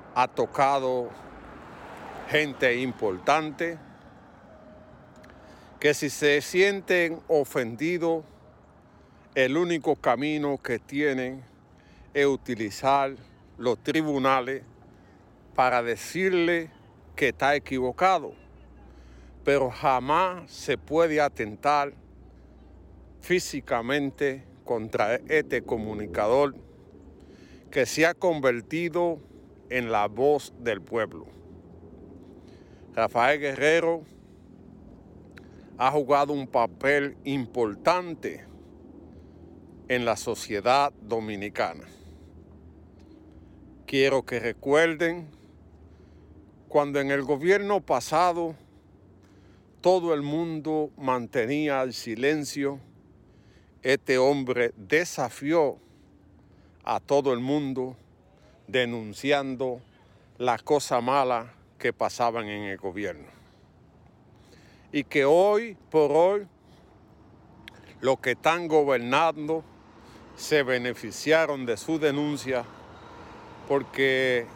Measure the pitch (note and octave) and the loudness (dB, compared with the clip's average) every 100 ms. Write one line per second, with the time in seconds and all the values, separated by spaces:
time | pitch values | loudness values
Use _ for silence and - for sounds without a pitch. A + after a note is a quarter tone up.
0 | - - B2+ - A#2 - C#3 C#3 C3 B2+ | -6 0 0 0 -2 2 2 2 0 -2
1 | A#2+ - - - - - - - - - | -4 -10 -18 -20 -20 -20 -20 -18 -18 -16
2 | - - - D3+ D3+ B2+ C3 A#2+ B2+ A#2 | -16 -14 -2 0 0 0 0 2 -2 -2
3 | G#2+ F#2 F#2 D3+ D#3 C#3 E3+ D#3+ - - | -2 -2 2 2 0 -6 -8 -8 -16 -20
4 | - - - - - - - - - - | -20 -20 -20 -20 -20 -20 -20 -20 -20 -20
5 | - - - - - - - - D3 C#3+ | -20 -20 -20 -20 -20 -20 -20 0 2 2
6 | D3 - D3 C#3+ - F3+ G3 G3 F3+ F3+ | -2 0 2 2 2 2 2 2 0 2
7 | E3+ D#3+ - D#3+ C3+ D3 A#2 A#2 D#3 F3 | 2 -2 0 2 2 -2 -4 -4 -4 0
8 | E3 E3 D3+ - - - - - - - | 0 -2 -4 -20 -20 -20 -20 -20 -20 -20
9 | - - - C#3 B2+ D3+ F3 E3 D#3+ C#3+ | -20 -20 -6 0 2 2 0 0 0 0
10 | C#3+ A#2+ D3+ D3+ C#3+ C3+ - A2+ - C#3 | 2 0 0 -2 -2 -4 -4 -6 -4 -2
11 | D3 C3 B2+ C3 B2+ - - - - - | 0 0 -4 -8 -16 -20 -20 -20 -20 -20
12 | - C#3+ C#3 C3+ - A2 G#2+ - C3+ C#3 | -6 2 2 2 -4 -4 -4 -2 2 2
13 | C3+ C3+ - - - - A#2+ A2 - D#3 | 2 -4 -18 -20 -20 -4 -2 -2 -2 -2
14 | D#3 C#3 C3+ C3+ B2 C3+ C3+ - - - | 0 0 2 2 0 -8 -12 -20 -20 -20
15 | - - - - - - B2+ B2 A#2 A2 | -20 -20 -20 -20 -6 2 4 4 0 -4
16 | - E3+ F#3+ F#3 E3+ E3+ D#3+ - - - | -6 -2 0 2 2 0 -4 -14 -20 -20
17 | - - C3+ - C3+ D3 - C3 B2+ - | -18 -2 -2 2 2 2 -2 -4 -4 2
18 | F#3 F3+ C3+ - - - - - - - | 2 2 -2 -14 -20 -20 -20 -20 -20 -20
19 | - - - - - C#3 C3 A2+ D3+ B2+ | -20 -20 -20 -6 0 2 0 0 0 0
20 | C3 D#3+ F#3 F3+ D3+ - - B2+ - D#3 | 2 2 2 -2 -14 -12 -6 -6 -2 0
21 | E3+ D3+ C#3+ - G#2+ G#2 C#3+ D3 C#3+ - | 2 2 0 -2 -8 -2 0 0 0 -8
22 | - - - - - - - - - - | -20 -20 -20 -20 -20 -20 -20 -20 -20 -20
23 | - - - F3+ - C#3+ - B2 A#2 D3 | -20 -20 -2 0 0 -8 -4 -2 0 -2
24 | C#3 - C#3+ C3+ - - - A#2+ G#2+ - | -2 -2 -4 -4 -12 -18 -4 -4 -2 0
25 | G#2+ A#2+ - D3+ C#3 C3 - A#2 A2 G#2+ | 0 0 0 0 0 -4 -4 -6 -4 -8
26 | G#2 E2+ G#2 C3 C#3+ C3 - - - - | -6 -2 2 4 2 -2 -18 -20 -20 -20
27 | - - - - - - - C#3+ A#2+ - | -20 -20 -20 -20 -20 -20 -6 -2 0 2
28 | D#3+ E3+ F#3 D#3+ C3+ A#2+ G2+ D#3+ E3+ E3+ | 2 2 0 2 0 0 -4 -6 -2 0
29 | F3 D#3 - - - - - B2 A#2 G#2+ | 0 -2 -10 -20 -20 -20 -6 -4 0 0
30 | G#2 G#2 C#3 D3 - F2+ A#2+ G2+ - A2+ | 0 2 2 2 -2 -6 -4 -4 -4 -4
31 | G#2+ E2 - - - - - - - - | -4 -6 -18 -20 -20 -20 -20 -20 -20 -20
32 | - - - - - - - - - - | -20 -20 -20 -20 -20 -20 -20 -20 -10 -2
33 | A2 B2 B2 D3 C#3+ B2+ D3 E3 E3 E3+ | -2 2 2 2 -4 0 2 4 2 -2
34 | D3 - - - - - - - - - | -8 -20 -20 -20 -20 -20 -20 -20 -20 -20
35 | - - - - - - - - B2+ D3 | -20 -20 -20 -20 -20 -20 -20 0 2 2
36 | C3 C#3+ C#3+ C#3+ C3 B2+ A#2 F2+ C3+ C#3+ | 2 2 2 -2 -2 0 0 0 0 2
37 | C#3 - C#3+ C#3 A#2 B2 A2+ G2+ - F3+ | 0 -6 -6 -4 -4 -2 -2 0 0 0
38 | F3 D#3+ G#2+ D2+ - - - - - - | -2 -10 -10 -12 -16 -20 -20 -20 -20 -20
39 | - - - - - - - - - B2 | -20 -20 -20 -20 -20 -20 -20 -20 -4 -2
40 | A#2 G#2 - G#2+ - G#2 G#2+ C3+ C#3+ - | 0 -2 -2 -6 -4 -2 2 2 2 -2
41 | A2 A2+ A2 G2+ G2+ - G2 D2+ - - | -6 -4 -4 -6 -8 -4 -4 -6 -18 -20
42 | - - - - - - - - - - | -20 -20 -20 -20 -20 -20 -20 -20 -20 -20
43 | - - - - - - - - - C#3 | -20 -20 -20 -20 -20 -20 -20 -20 -4 2
44 | C3+ C3 - A#2+ A#2 - C#3 D3 E3 D#3 | 4 2 -2 -4 -4 -6 2 4 4 2
45 | E3+ F3 D#3 - - - - - - - | -2 -2 -10 -20 -20 -20 -20 -20 -20 -20
46 | - - - - - - - D3 C#3+ C#3 | -20 -20 -20 -20 -20 -20 0 0 2 0
47 | C#3 C#3 C3+ C#3+ E3+ G3+ G3+ G3+ - C3 | 0 0 0 0 2 2 2 -2 0 -2
48 | - D#3 F3+ E3+ E3 D#3 - - - - | 0 2 2 2 -4 -6 -18 -20 -20 -20
49 | - - - - - - _ _ F3 F#3 | -20 -20 -20 -20 -20 -20 _ _ 2 2
50 | E3+ D3+ D3 D#3 E3+ D#3 D3+ D#3 D3+ - | 2 0 0 -4 -4 -4 -4 -2 -4 -4
51 | C3 B2+ A2+ C3+ A2+ D3 D3+ C3+ C3 A#2 | -2 -2 -2 -2 -2 -2 -2 -2 -2 -6
52 | A#2+ A2 C3+ D#3 C#3 C#3+ C#3 C#3 - - | -8 -2 0 0 -4 -6 -6 -6 -16 -20
53 | _ - - - - - _ _ C3+ C3+ | _ -20 -20 -20 -20 -20 _ _ 0 0
54 | - B2+ C3 C#3+ B2+ B2 A#2 A2 F#2+ D3+ | 2 4 4 4 0 0 0 -2 0 0
55 | F3 - B2 - C#3 E3+ C#3+ - _ _ | 2 -4 -6 -4 0 2 2 0 _ _
56 | _ _ - - - - - _ - G#2+ | _ _ -20 -20 -20 -20 -20 _ -4 -4
57 | - C#3+ C#3 A#2+ C3 D3 C#3 C3 B2+ B2 | 2 2 2 0 0 -2 -2 -4 -6 -10
58 | - _ _ _ - _ - G2 A#2+ A#2 | -20 _ _ _ -20 _ -4 -2 0 -4
59 | G#2+ G2 C#3 C#3+ C3+ B2 C3 B2 - _ | -10 -6 0 0 0 -4 -6 -6 -14 _
60 | - - _ - B2 A2+ - D3 - B2+ | -20 -20 _ -4 -2 -2 2 0 2 0
61 | A#2+ C#3 B2+ A#2+ A#2 - - _ B2 - | 2 2 2 0 -4 -16 -20 _ -4 -2
62 | A2 - A#2+ A#2 G#2 G#2 G2+ F#2+ G2 F2+ | -4 0 -2 0 -6 -8 -8 -8 -8 -6
63 | G2 D#2+ - - - _ _ _ - - | -8 -8 -16 -20 -20 _ _ _ -20 -20
64 | - _ - - - - - - - D3 | -20 _ -20 -20 -20 -20 -20 -20 -6 -4
65 | - D3+ C3+ E3 G3 G#3 A#3 F#3 - D#3 | -2 2 4 6 6 4 -2 -10 -2 2
66 | D3 D3+ F3+ G#3 G3 _ _ - - - | 4 6 4 2 -4 _ _ -20 -20 -20
67 | - - - - - - - - - - | -20 -20 -20 -20 -20 -20 -20 -20 -20 -4
68 | B2+ C3 B2+ A#2 D#3 E3+ E3+ D#3 C#3+ C3 | 0 0 0 0 0 0 2 2 4 2
69 | A#2+ C#3 E3 D3+ D3+ D#3+ - - - - | 2 2 2 0 -4 -6 -6 -20 -20 -20
70 | - - - - - D3+ B2+ B2+ B2 A#2 | -20 -20 -20 -16 0 0 2 0 -2 -6
71 | A2 - D3 D#3 D#3 C#3 B2 G#2+ - D#3+ | -10 -6 2 2 2 -2 -4 -4 -2 0
72 | D3+ C#3+ D3 C#3+ B2+ B2 A#2 - - - | 0 0 -2 -4 -4 -4 -6 -16 -20 -20
73 | - - - - - - - C#3 B2+ - | -20 -20 -20 -20 -20 -20 -2 -2 -2 -2
74 | C3+ C3 C3 B2 A2+ | 0 2 2 0 -4